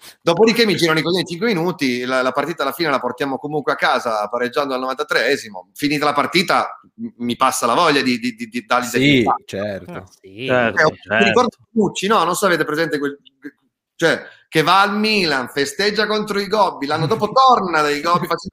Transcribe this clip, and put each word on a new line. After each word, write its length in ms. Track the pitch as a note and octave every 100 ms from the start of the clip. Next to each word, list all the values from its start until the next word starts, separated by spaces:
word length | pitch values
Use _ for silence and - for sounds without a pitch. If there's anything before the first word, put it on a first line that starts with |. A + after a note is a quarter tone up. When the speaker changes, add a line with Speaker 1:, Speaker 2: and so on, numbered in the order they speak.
| - -
Speaker 1:
Dopodiché 440 | - E3+ A3+ A#3 A3
mi 100 | C#3
girano 240 | E3 D#3+
i 20 |
coglioni 240 | D3 F#3 E3
cinque 220 | E3 F#3+
minuti, 580 | E3 F3 E3+ C3+ B2 B2
la, 160 | C3
la 100 | B2+
partita 320 | C3+ C#3+ E3+
alla 80 | C#3
fine 180 | C3+ D#3+
la 100 | C3
portiamo 380 | A#2+ A#2+ C#3+ C3
comunque 340 | D3 D3+ D3+
a 40 | C#3
casa, 520 | F3 C3 A#2 A2 G#2
pareggiando 460 | A#2+ B2 D3+ C#3
al 60 | B2+
novantatreesimo. 920 | C3 C3 D3+ E3+ A#2+ C3+ A#2 F#2 -
Finita 320 | - C#3+ D3 D3
la 80 |
partita, 680 | C#3+ C3 F3 F3+ C3 G#2 - _ -
m-, 120 | A2+ -
mi 180 | A#2+ A#2+
passa 300 | C3 - A#2+
la 80 |
voglia 280 | C3 E3+ C#3+
di, 180 | B2+ A#2+
di, 160 | B2 A2+
di, 120 | A2+
di 180 | A#2+ -
dargli 200 | B2 A#2+
Speaker 2:
Sì, 140 | A#2+
Speaker 1:
delle 260 | C#3 C3+ A#2 A2 -
Speaker 2:
certo. 460 | G2 G#2 F#2+ F2+
Speaker 3:
Ah, 120 | E3 F#2+ _
sì. 260 | F#2+ G2+ C3+
Speaker 4:
Certo, 320 | B2+ A#2 G#2
Speaker 1:
Eh, 120 | D#3
mi 60 | -
Speaker 4:
certo. 240 | - G#2+ A#2
Speaker 1:
ricordo 240 | G#3+ A#3 - _
Pucci, 360 | A3+ F#3+ - F#3+
no? 160 | G#3+
Non 120 | E3+ F3
so, 100 | G3
avete 180 | E3 D3+
presente 340 | D3+ D#3+ C#3+
quel, 180 | C#3+ C#3+ _ _ C#3+ - _ _ _ -
cioè, 260 | E3 A#2+ - - _
che 120 | D#3+
va 200 | D#3 F#3+
al 160 | G3+ G#3
Milan, 520 | G#3+ G#3+ E3+ C3+ A#2+
festeggia 560 | - C#3 - G3+ G#3+ G#3
contro 340 | G#3+ G#3+ G3+
i 80 | G3+
Gobbi, 380 | G#3+ F3+ - C#3
l'anno 220 | D#3 D#3
dopo 220 | A3 G#3
Speaker 2:
<laughs> 40 |
Speaker 1:
torna 480 | G#3+ C4 A#3 F#3+ D#3+
dai 200 | D3 D3
Gobbi, 260 | E3 F3 E3+
fa, 80 | E3+ F#3